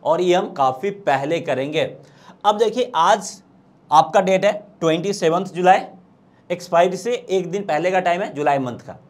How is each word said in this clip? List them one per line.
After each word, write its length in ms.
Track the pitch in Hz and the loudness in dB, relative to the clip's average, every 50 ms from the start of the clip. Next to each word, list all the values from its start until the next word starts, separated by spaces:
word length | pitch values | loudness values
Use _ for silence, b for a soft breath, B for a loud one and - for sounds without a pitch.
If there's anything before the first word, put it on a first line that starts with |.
| B | B
और 180 | 139 160 170 | -2 0 2
ये 140 | 180 180 175 | 2 2 2
हम 160 | 180 202 - - | 2 2 -2 -2
काफ़ी 360 | - 135 131 127 - - 202 196 202 - | 0 0 0 0 -2 -4 -6 -6 -4 -2
पहले 340 | 151 139 135 139 151 170 170 | 0 0 0 0 -2 -4 -4
करेंगे। 420 | 170 160 135 127 135 147 151 160 131 - - - B B B B B B B B - | -2 -4 -4 -4 -4 -4 -2 -2 -4 -4 -6 -12 B B B B B B B B 0
अब 120 | 208 208 208 | 0 2 2
देखिए 340 | 233 208 220 247 247 - - 160 | 0 0 0 -2 -4 -2 0 0
आज 440 | 165 185 220 208 - - - - - _ _ _ _ _ _ _ _ _ | 2 2 2 2 0 -8 -16 -18 -20 _ _ _ _ _ _ _ _ _
आपका 300 | 143 156 156 - - 202 | 4 4 4 6 2 2
डेट 240 | 185 185 190 180 190 | 2 4 2 2 2
है 60 | 208 202 - - - - _ | 0 -2 -2 -8 -16 -12 _
ट्वेंटी 320 | 165 160 160 175 165 202 190 | -2 0 0 0 -2 -4 -4
सेवन्थ 400 | - 185 160 160 175 190 - 147 | -2 0 0 0 0 -2 -4 -6
जुलाई, 260 | 175 180 180 190 233 - - - - - _ _ _ _ b b b b _ | 2 4 4 4 4 2 -4 -12 -20 -20 _ _ _ _ b b b b _
एक्सपायरी 480 | 175 175 - - 175 170 175 185 180 180 | -8 -8 -6 0 2 4 4 2 0 -2
से 160 | - 233 247 | -4 -4 -4
एक 360 | - - - 185 190 170 165 | -6 -4 -4 -4 -4 -2 -4
दिन 120 | 170 202 202 | -6 -6 -4
पहले 280 | 185 151 151 170 180 | -4 -4 -2 -2 0
का 80 | 185 185 | 0 0
टाइम 200 | 180 175 175 175 | 0 0 -2 -2
है 120 | 208 - - | -4 -6 -6
जुलाई 260 | 139 151 147 143 139 | -2 0 0 0 0
मंथ 200 | 131 123 117 120 | -2 -4 -8 -10
का। 160 | - - 85 - - | -14 -18 -20 -20 -20